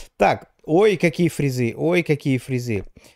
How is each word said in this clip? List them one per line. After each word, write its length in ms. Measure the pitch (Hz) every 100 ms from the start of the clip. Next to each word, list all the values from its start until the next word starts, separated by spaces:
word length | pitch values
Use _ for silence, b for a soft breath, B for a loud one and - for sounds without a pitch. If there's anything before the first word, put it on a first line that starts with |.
| B -
Так, 340 | 196 113 - _
ой, 360 | - 160 214 185
какие 300 | 175 - 170
фризы, 460 | - 143 127 117
ой, 280 | - 151 180
какие 340 | 160 147 143 127
фризы. 480 | - 127 120 101 - - b